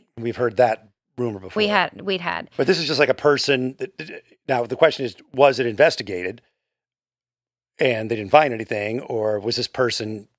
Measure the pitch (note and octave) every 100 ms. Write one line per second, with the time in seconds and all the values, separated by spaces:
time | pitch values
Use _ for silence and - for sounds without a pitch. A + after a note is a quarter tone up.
0 | _ - A#2 A2+ A#2+ G2+ A#2+ A2 - _
1 | _ - A#2+ G2 F#2+ G#3+ G#3 G#3 E3+ -
2 | F#3+ F#3 F3 - - - C#3 E3+ D3 C#3+
3 | C3+ B2+ D3 C#3 - C3 B2+ C3+ C3 -
4 | D#3 - - _ - B2+ A#2 B2 D#3+ -
5 | B2 - _ B2 C#3 B2 A#2+ G#2+ D#3 -
6 | G#2 F2+ F2+ A2+ _ _ _ _ _ _
7 | _ _ _ _ _ _ _ - C3+ A2
8 | A2 A2+ G2 D3+ D3 A2+ A2 G#2+ G#2 A#2+
9 | - A#2 G#2+ G#2+ G#2 A#2 B2 - B2 -
10 | G#2+ G#2+ G#2